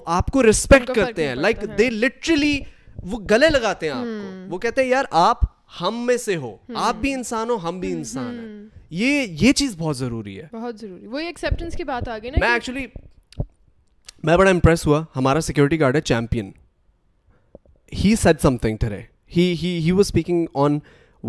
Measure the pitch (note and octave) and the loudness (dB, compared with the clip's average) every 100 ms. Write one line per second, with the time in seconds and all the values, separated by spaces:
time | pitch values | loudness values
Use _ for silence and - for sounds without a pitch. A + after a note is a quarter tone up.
0 | - E3+ - C4+ A3+ G#3 - C4+ B3 B3+ | 2 -2 0 4 6 4 8 6 6 0
1 | A#3+ G#3 D3 B2 F#3 A#3 G#3 G3+ B3 A3 | 0 0 -2 0 0 0 -4 0 0 2
2 | B3+ - - D#4+ D4 C#4+ - - - - | -2 -2 0 2 2 -2 -6 -18 -20 -16
3 | F3+ A3+ F3+ G#3+ D#4 C#4+ A3+ F3 D#3 B3+ | -10 -8 2 4 6 4 0 -2 -4 -4
4 | A#3+ G#3+ G3 F#3+ F#3 F3+ A#3 A#3 C4 B3+ | -6 -8 -10 -14 -10 -6 -4 0 2 2
5 | C#4 D#3 F#3 A#3+ - _ _ - F3 A3+ | 2 4 4 2 -2 _ _ -6 -4 -4
6 | A#3+ A#3+ A3+ E3+ B2 F#2+ - A3+ G3+ A3+ | -2 -2 -2 -4 -6 -12 -10 -4 -2 -2
7 | C4+ C4+ A#3 A3+ A3+ A#3 E3+ F#3 F#3 E3+ | -4 -4 -6 -6 -2 -2 -4 -6 -6 -6
8 | D3+ B3 B3 A#3+ A3+ G#3 G#3+ - - E3 | -6 -8 -8 -10 -14 -16 -20 -20 -12 -2
9 | B3 C#4+ A#3 D#3 G#3+ C#4+ C#4+ E3+ E3 C3 | 0 0 -2 2 4 4 0 -4 -4 -4
10 | C3 A#2 G#2 F#2+ D#3 A3+ A#3+ G#3+ A3 F3+ | -4 -6 -10 -14 -14 -12 -12 -12 -14 -16
11 | G3+ C4 E4+ - D#4 - E4+ - D4 B3 | -12 -8 -8 -6 -4 -4 -6 -6 -6 -6
12 | B3 A3 A3+ C#4 A3+ A#3 A#3 B3+ C4 - | -6 -10 -4 0 2 0 -2 -8 -8 -12
13 | - - _ - - _ _ _ _ _ | -20 -20 _ -10 -10 _ _ _ _ _
14 | - - D#3+ E3+ F#3+ F3+ E3+ E3 D3+ D3 | -20 -6 2 4 6 4 2 2 2 0
15 | D#3+ C3+ C3 C#3+ D3+ D3 C#3+ D#3+ C#3+ C#3 | 0 -2 0 0 0 2 2 4 2 2
16 | - A#2+ A#2 A#2 F#2+ - _ _ _ _ | 0 -2 -2 -4 -6 -12 _ _ _ _
17 | _ _ _ _ _ - _ _ - - | _ _ _ _ _ -20 _ _ -14 0
18 | F#3+ A3 G3+ D#3+ D#3+ B2 A2+ A2 A2+ G2 | 2 4 4 4 2 2 -2 -2 -4 -4
19 | - _ _ E3+ F3+ E3+ F3 F3 D#3+ F#3 | -12 _ _ 0 2 0 -4 -2 0 2
20 | G3 E3+ E3 F3 E3 - C#3+ D3 - _ | 2 0 0 -2 -2 0 2 0 -4 _
21 | _ _ | _ _